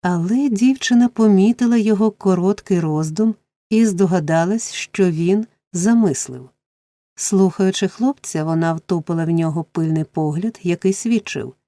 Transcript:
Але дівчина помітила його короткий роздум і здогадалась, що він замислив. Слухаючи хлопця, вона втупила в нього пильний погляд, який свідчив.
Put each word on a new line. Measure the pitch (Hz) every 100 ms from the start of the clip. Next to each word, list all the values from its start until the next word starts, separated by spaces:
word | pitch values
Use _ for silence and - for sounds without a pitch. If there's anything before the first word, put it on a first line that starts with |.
| 180
Але | 175 170 247 277
дівчина | 202 254 269 - 240 240
помітила | - 220 196 196 240 240 233
його | 214 208 220
короткий | 208 196 180 180 208 - 180
роздум | 160 151 156 156 214 156 _ _ _
і | 220 226
здогадалась, | 180 190 180 151 165 170 226 -
що | - - - 185
він | 160 170 202 226 _ _
замислив. | 175 190 233 208 135 - 127 131 _ _ _ _ _ _ -
Слухаючи | - 196 190 - 190 190 190
хлопця, | - 247 277 - 165
вона | 156 165 165
втупила | 160 - 175 156 165 165
в |
нього | 165 160 156
пильний | 156 - 160 160
погляд, | 156 - 156 151 220 -
який | 175 170 190
свідчив. | 190 233 226 208 - 120 -